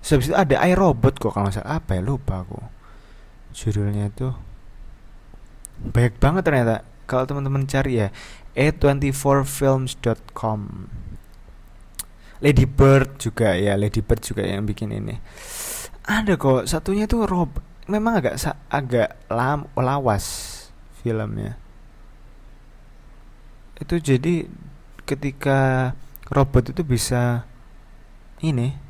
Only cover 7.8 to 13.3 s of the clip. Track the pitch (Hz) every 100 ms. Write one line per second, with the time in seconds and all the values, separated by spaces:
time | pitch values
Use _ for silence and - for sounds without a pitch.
7.8 | 135 120 101 - - - - - 143 151
8.8 | 147 139 139 135 143 139 135 - 139 135
9.8 | 127 - 120 113 - - 113 110 101 95
10.8 | 92 - - - - - - - - -
11.8 | - - - - - - 143 135 135 -
12.8 | 135 135 131 - 117